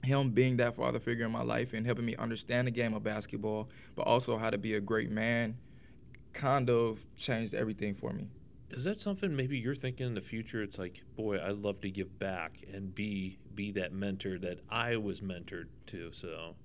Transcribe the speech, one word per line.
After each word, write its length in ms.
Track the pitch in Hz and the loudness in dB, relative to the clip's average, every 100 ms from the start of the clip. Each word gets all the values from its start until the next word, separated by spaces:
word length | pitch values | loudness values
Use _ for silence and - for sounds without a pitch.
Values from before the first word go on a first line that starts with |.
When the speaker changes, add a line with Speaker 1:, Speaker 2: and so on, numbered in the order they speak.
Speaker 1:
him 260 | 131 139 135 | 4 4 6
being 280 | 110 127 123 | 6 6 6
that 180 | 120 117 | 4 4
father 240 | 120 120 | 2 2
figure 260 | 120 117 113 | 0 0 0
in 60 | |
my 100 | 117 | 0
life 300 | 120 117 123 | 2 2 0
and 140 | 113 117 | 0 0
helping 180 | 117 117 | 2 0
me 100 | - | 0
understand 500 | 113 113 - 123 123 | -2 -4 0 2 2
the 40 | |
game 220 | 120 117 | 2 2
of 100 | 107 | 2
basketball, 640 | 107 107 101 113 107 107 107 - - - | 0 -2 -4 -4 0 -2 -4 -10 -12 -2
but 80 | |
also 340 | - 117 127 113 | 4 6 4 0
how 140 | 113 | 2
to 80 | 113 | 0
be 160 | 110 107 | 0 0
a 40 | |
great 280 | 101 110 117 | 2 2 2
man, 480 | 107 113 117 117 120 - - - - - - - | 0 2 2 2 -2 -12 -20 -20 -20 -18 -18 -14
kind 360 | - 139 135 123 | -2 4 4 6
of 340 | 120 117 107 - - | 6 6 0 -8 -8
changed 380 | - 117 113 104 | -2 0 0 0
everything 400 | 113 104 104 98 | 0 0 -2 -2
for 180 | - | -2
me. 160 | 101 101 - - - - | -4 -6 -10 -18 -20 -10
Speaker 2:
Is 140 | 123 | -4
that 180 | 139 208 | -2 -2
something 340 | 208 190 202 143 | -2 0 0 2
maybe 220 | 131 139 | 2 0
you're 180 | 117 123 | 0 0
thinking 300 | 127 123 127 | -2 -2 -2
in 80 | |
the 80 | 110 | -2
future? 400 | - 113 110 117 | -4 -6 -4 -2
It's 160 | 104 - | -4 -4
like, 240 | 90 - - - | -6 -8 -16 -4
"Boy, 260 | 110 98 | 0 0
I'd 160 | 85 104 | 0 0
love 240 | 101 95 | 0 0
to 80 | 101 | -2
give 300 | 95 92 - | -2 -4 -4
back 400 | 95 92 80 - 95 | -4 -2 -6 -8 -12
and 220 | 98 98 | -8 -8
be, 460 | 95 104 101 95 95 - 101 | -4 -2 -2 -4 -6 -14 -6
be 160 | 104 | -2
that 200 | 98 90 | -2 -2
mentor 460 | 95 101 95 98 92 | -2 -2 -2 -4 -4
that 200 | 92 87 - | -4 -6 -4
I 280 | 110 117 117 | -2 2 0
was 240 | 104 95 | 0 -4
mentored 460 | 98 90 85 90 87 - - | -4 -6 -6 -8 -10 -14 -12
to," 240 | 92 85 | -10 -8
so. 400 | - 90 80 82 87 | -10 -10 -8 -10 -12